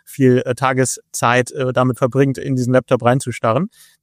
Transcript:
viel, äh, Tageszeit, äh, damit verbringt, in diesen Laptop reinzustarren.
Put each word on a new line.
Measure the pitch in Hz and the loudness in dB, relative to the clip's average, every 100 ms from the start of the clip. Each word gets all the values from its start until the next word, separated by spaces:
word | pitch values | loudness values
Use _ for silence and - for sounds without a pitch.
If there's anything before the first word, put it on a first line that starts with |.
| - | -14
viel, | - 131 123 131 | 2 4 4 0
äh, | |
Tageszeit, | 123 131 131 127 - _ - 120 123 123 | -2 -2 0 -2 -4 _ -2 0 2 0
äh, | 147 127 | -4 -2
damit | 131 127 120 | 0 0 0
verbringt, | 127 131 139 131 | 0 2 0 0
in | 143 127 | -4 -4
diesen | 123 | 0
Laptop | 127 - 123 | 0 2 0
reinzustarren. | 117 135 - - 117 117 196 - - _ | 2 0 -2 -4 -2 -2 -4 -10 -20 _